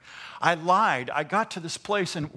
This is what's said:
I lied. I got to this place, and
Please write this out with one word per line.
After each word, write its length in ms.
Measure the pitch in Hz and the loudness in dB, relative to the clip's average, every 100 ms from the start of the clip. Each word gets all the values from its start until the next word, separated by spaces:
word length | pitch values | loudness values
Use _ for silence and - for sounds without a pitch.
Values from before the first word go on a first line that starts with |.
| - - - - | -20 -18 -16 -2
I 140 | 160 | 0
lied. 560 | 170 165 185 220 135 123 | 2 4 4 4 2 0
I 140 | 147 | -4
got 260 | 156 196 220 | 0 0 0
to 100 | 185 | -4
this 160 | 160 - | -8 -8
place, 400 | - 202 180 165 | -2 0 0 -2
and 120 | 147 | -6